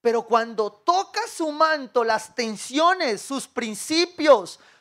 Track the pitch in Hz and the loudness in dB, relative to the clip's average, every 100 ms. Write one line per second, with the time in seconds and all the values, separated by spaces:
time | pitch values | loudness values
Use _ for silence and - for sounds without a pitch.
0 | 233 233 226 226 226 220 208 - - 359 | 0 -2 2 0 0 -4 -6 -4 0 0
1 | 392 - 466 - 320 294 320 311 262 247 | 0 -6 -8 -6 -6 0 2 2 -2 -2
2 | 233 220 - - 226 208 - 262 339 381 | 0 0 -4 -6 -6 -6 -6 2 2 2
3 | 302 202 - 269 - - 233 214 - 311 | 0 -4 -6 -8 -6 -8 -6 -8 -4 0
4 | 349 - 302 247 170 - - _ | 0 0 6 6 4 -16 -20 _